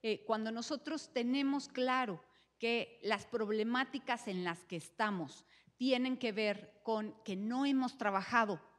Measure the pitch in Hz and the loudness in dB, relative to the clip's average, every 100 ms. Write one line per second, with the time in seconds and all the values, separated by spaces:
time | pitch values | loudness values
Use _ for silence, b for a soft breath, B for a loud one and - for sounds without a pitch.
0 | 226 208 - 220 220 226 233 294 - 320 | 0 -2 0 0 0 -4 -4 -6 -4 -6
1 | - 247 240 277 277 277 - - 254 254 | -4 -2 2 2 2 0 -2 -2 2 2
2 | 254 165 - b b _ 233 233 - - | 0 -4 -10 b b _ 0 0 -2 -6
3 | 202 208 - 233 208 214 220 247 269 277 | -2 -2 -2 -2 0 2 2 0 0 -4
4 | - 240 - 185 175 170 - 170 - - | -4 -4 -2 -2 -2 -4 -8 -10 -10 -2
5 | 214 190 147 - b b b _ 254 247 | 0 0 -4 -10 b b b _ 2 2
6 | 262 254 240 208 214 202 - - - 220 | 2 0 -2 0 0 0 -8 -10 -2 -2
7 | 214 208 - 190 214 254 277 262 254 - | -2 -8 -6 -4 -2 0 4 4 2 0
8 | 208 196 180 - 214 170 - | 0 0 4 4 4 -2 -8